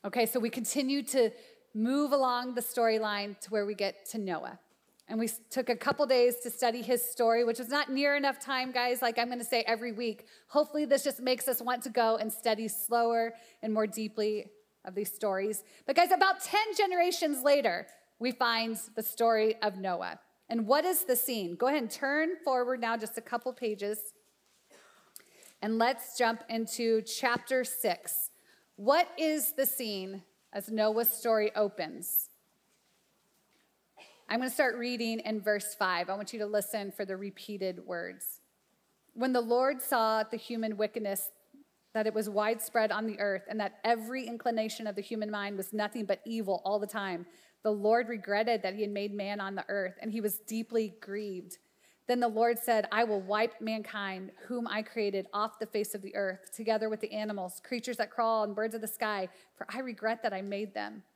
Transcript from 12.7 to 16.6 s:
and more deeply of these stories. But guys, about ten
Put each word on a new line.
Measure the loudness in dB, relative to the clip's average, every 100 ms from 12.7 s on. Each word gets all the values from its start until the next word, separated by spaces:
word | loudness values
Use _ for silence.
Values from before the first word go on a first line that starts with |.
| -4 0 2 4 2 0 -4 -20 _
and | -2
more | 0 0
deeply | -2 -6 -2 0 0 -6 -18 _ _
of | -8
these | -6 -6
stories. | -2 0 0 0 -4 -8 -10 2
But | 6
guys, | 6
about | 8 6 4
ten | 2 2